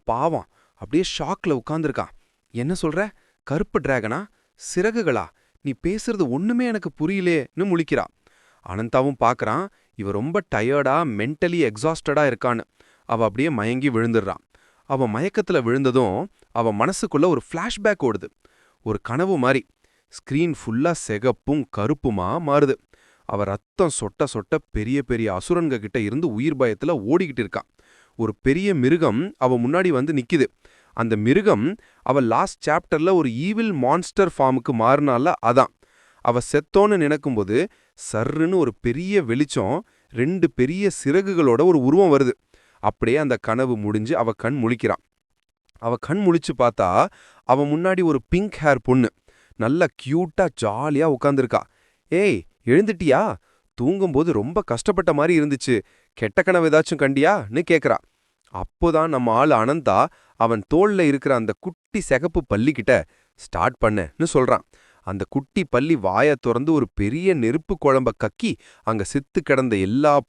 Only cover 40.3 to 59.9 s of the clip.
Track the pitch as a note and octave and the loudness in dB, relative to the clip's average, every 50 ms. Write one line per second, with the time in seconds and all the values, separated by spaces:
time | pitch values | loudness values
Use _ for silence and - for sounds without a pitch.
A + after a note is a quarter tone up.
40.3 | F#3 F#3+ E3+ D#3+ - - B2 B2+ E3+ F#3+ G#3 G3 - - - C#3 C#3+ F#3 G3 G3 | 0 0 0 0 0 0 -2 -2 0 -2 -2 -2 -2 -2 -2 0 2 2 0 0
41.3 | F#3+ E3+ D#3+ C3 A#2 A2+ D#3 F#3 F3 D3+ B2+ C3 D3 F#3 G3 F3 C#3+ C3+ C#3 B2 | 0 2 4 4 4 4 4 4 4 4 4 4 4 4 6 6 6 4 4 2
42.3 | - - _ _ _ _ _ _ _ _ - G#2 - - - A2+ A#2+ D3 D#3 C#3 | 0 -2 _ _ _ _ _ _ _ _ -4 -4 -2 0 -2 0 0 0 0 0
43.3 | B2 A2 - - A2 A#2+ C3+ B2+ B2 A2 G#2 G#2 G#2 G#2+ G#2+ A2+ E3 - A#2 A2+ | -2 -2 -2 -4 -2 0 0 0 -2 -2 -2 -2 -2 -2 -2 -2 -2 -2 0 -2
44.3 | A2 - - A2+ C#3 C#3+ A#2 A2+ B2 A2 - A2 F#2 - _ _ _ _ _ _ | -2 -4 -4 -4 -2 0 0 0 0 0 0 -2 -2 -2 _ _ _ _ _ _
45.3 | _ _ _ _ _ _ _ _ _ _ - A#2 A#2+ A#2+ - - D#3 G3+ G#3 F3+ | _ _ _ _ _ _ _ _ _ _ -6 -4 -4 -4 -4 -4 -4 0 2 2
46.3 | E3 E3+ - - D#3 - B2 A#2+ A2+ - G#2+ F2+ F2+ G#2+ D3+ G3+ - _ - - | 2 2 0 -4 -2 0 0 0 2 2 0 2 4 2 2 0 -2 _ -20 -20
47.3 | _ _ _ - B2+ C3+ D3 C#3+ D3 D#3+ F3 F#3 F#3 F#3 F3+ E3 D3+ C3 - _ | _ _ _ 0 2 2 2 0 0 0 0 0 0 2 2 2 2 0 -2 _
48.3 | - F3 G3+ G#3+ - - D3+ D3+ C#3 B2 - - B2+ C3 A#2+ G#2+ - _ _ _ | -2 -2 -2 -2 -6 -2 0 0 0 2 2 2 2 4 4 2 0 _ _ _
49.3 | _ _ _ _ _ _ A2 A#2 C#3+ E3+ F3+ C#3+ - - - B2+ C#3+ E3 F3+ E3+ | _ _ _ _ _ _ -2 -2 0 0 0 -2 -2 -8 -8 -4 -2 -2 -2 -2
50.3 | - - F#3+ E3 - - - G#2+ G2+ A2+ C#3 D#3 D3 C3+ D#3 E3 C#3+ A#2+ - C#3+ | -2 -2 -2 -2 -2 -4 -4 -4 -2 -2 -4 -2 0 0 2 0 0 0 0 0
51.3 | C#3+ C3+ C3 A#2 - G#2 - - _ _ _ _ _ _ _ _ D#3 F3 G3+ G3+ | 2 2 0 0 0 -2 -4 -4 _ _ _ _ _ _ _ _ -2 0 2 0
52.3 | C#3+ F#2+ E2+ - _ _ _ A#2 B2 E3 A3 G3+ G#3+ E3 F#3 D3+ B2+ D3 G#3+ G#3+ | 0 -2 -4 -10 _ _ _ 2 4 4 4 2 0 -2 0 2 2 2 2 0
53.3 | G#2+ E2+ _ _ _ _ _ _ _ - A#2+ C3+ F#3 G3 F#3+ F3+ C#3+ C3+ D#3+ E3+ | -4 -8 _ _ _ _ _ _ _ -4 -2 -2 0 0 0 0 2 2 2 2
54.3 | D3+ G#2+ G#2 C3 E3+ G#3 - - A#2 A#2 - - G3 F3 F3+ F3 D#3 C#3+ D3 E3 | 0 0 -2 -2 -2 -4 -2 -2 -4 -2 0 -2 0 0 2 2 2 2 2 2
55.3 | F3+ D#3+ D3 D3 C#3+ C3 - - B2 G#2 - - _ _ _ _ _ - A#2 G#2+ | 4 2 2 2 -2 -4 0 0 0 0 0 -4 _ _ _ _ _ -6 -6 -2
56.3 | - - F3+ - F#3 F3 E3 D#3+ D3 D#3 D#3+ - E3+ C#3+ D3 C3+ C#3 C3+ C#3+ E3+ | 0 0 2 4 2 4 4 4 4 4 4 2 0 0 0 0 2 2 4 4
57.3 | G3+ G3 C3 G2 A2 D3 F3 - E3+ D#3 - C#3+ A2 - - _ _ _ _ _ | 2 2 -2 -4 -4 -4 0 2 2 2 4 2 0 0 -2 _ _ _ _ _
58.3 | _ _ _ _ - F#2 F#2 - _ _ - E3+ D#3 D#3 D#3 E3 D3+ C3 B2 A#2+ | _ _ _ _ -10 -10 -10 -10 _ _ 0 2 2 2 0 0 0 0 0 2
59.3 | A2 A#2 C#3 D#3 C#3+ A2+ A2 B2 D3 E3 C3+ G#2+ | 4 4 4 4 4 4 4 2 0 0 0 2